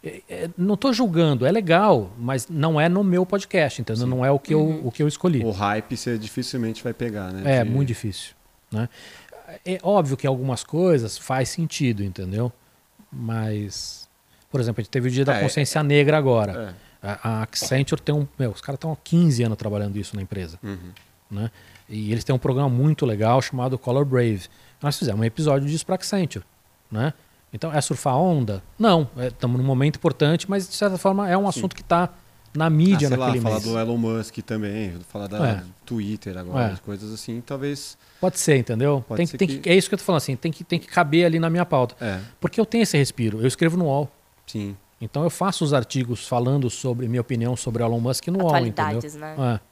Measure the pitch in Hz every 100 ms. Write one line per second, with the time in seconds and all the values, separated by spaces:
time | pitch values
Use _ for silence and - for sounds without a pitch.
0 | 160 180 _ 175 170 175 185 208 269 226
1 | 240 165 160 131 127 - 175 165 208 143
2 | 92 117 117 135 - 160 160 151 165 180
3 | 202 180 180 196 - 190 147 - 113 113
4 | 123 127 131 139 - 156 156 156 127 -
5 | 151 - 180 143 113 98 101 107 110 117
6 | - 113 107 - 123 131 113 110 120 113
7 | 120 104 92 95 143 131 113 127 139 113
8 | 107 95 - _ _ _ _ 107 120 -
9 | - - - - - 165 180 185 170 202
10 | 147 135 143 131 135 143 - 151 185 151
11 | 113 - - 127 127 - 165 - 135 104
12 | 101 90 90 101 120 - _ _ _ _
13 | _ 135 113 113 110 104 104 - - -
14 | - _ _ _ _ 135 117 117 104 135
15 | 123 127 139 123 131 - 139 156 147 147
16 | 143 156 135 117 101 101 107 90 - _
17 | 98 104 113 110 113 - - 131 139 151
18 | - 147 143 - 127 98 - 139 165 151
19 | - 170 170 120 117 107 107 101 104 101
20 | 98 101 95 98 87 85 104 95 90 90
21 | _ _ _ 101 117 - - - _ 107
22 | 107 117 - 131 143 131 143 123 147 151
23 | 135 107 110 131 - 131 127 127 - 127
24 | 143 127 120 101 - _ - _ 143 143
25 | 135 101 113 - 151 139 143 160 - 185
26 | - 202 170 101 - _ _ _ _ 107
27 | 143 - _ _ _ 107 165 151 - 139
28 | 143 131 185 160 110 98 - - 214 170
29 | 139 - 123 117 123 123 131 131 131 -
30 | 170 - 147 165 196 196 185 - 202 185
31 | 196 196 202 185 202 - 190 - - 170
32 | 175 - - _ - 147 160 156 175 190
33 | 143 127 127 123 113 110 107 113 113 117
34 | 113 113 107 - - 110 104 104 104 87
35 | 85 104 101 104 120 98 90 92 - 117
36 | 101 107 101 90 87 135 117 92 - 101
37 | 107 110 - 117 120 139 143 143 - -
38 | _ _ 185 - - 139 113 113 143 143
39 | 117 110 170 127 185 135 147 185 185 208
40 | - 160 - 131 165 151 170 170 - -
41 | 160 160 175 160 165 170 170 143 123 -
42 | 117 92 107 - - - 220 233 214 156
43 | 135 - 113 107 123 - 165 175 165 139
44 | 143 _ _ _ - 110 101 98 _ _
45 | 113 143 165 - 190 - 151 143 113 135
46 | 120 120 - 123 123 143 127 - 131 120
47 | 123 123 117 120 117 123 - 117 117 117
48 | 117 131 - 185 175 143 120 107 156 135
49 | 147 151 156 156 127 113 _